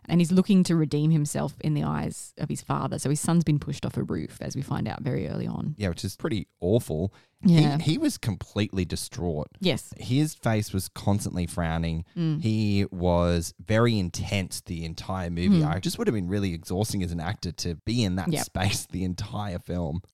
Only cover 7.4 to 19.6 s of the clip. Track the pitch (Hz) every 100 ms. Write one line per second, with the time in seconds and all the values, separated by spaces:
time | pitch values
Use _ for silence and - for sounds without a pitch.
7.4 | 196 165 147 143 147 208 302 - - 190
8.4 | - - 104 95 85 95 - - 87 76
9.4 | 76 - 180 117 - - 95 131 156 -
10.4 | 120 110 104 95 - - - 101 - 87
11.4 | 82 - 82 82 85 80 85 175 160 151
12.4 | 110 110 104 101 98 92 90 87 87 87
13.4 | 82 - 87 110 120 110 87 - 92 101
14.4 | 92 - - 85 82 80 - 95 87 85
15.4 | 131 180 107 87 - - 120 107 87 104
16.4 | 98 82 - 92 107 101 87 85 82 107
17.4 | 90 - 87 80 - 120 101 92 82 -
18.4 | - 92 95 - - 90 92 87 104 107
19.4 | 104 90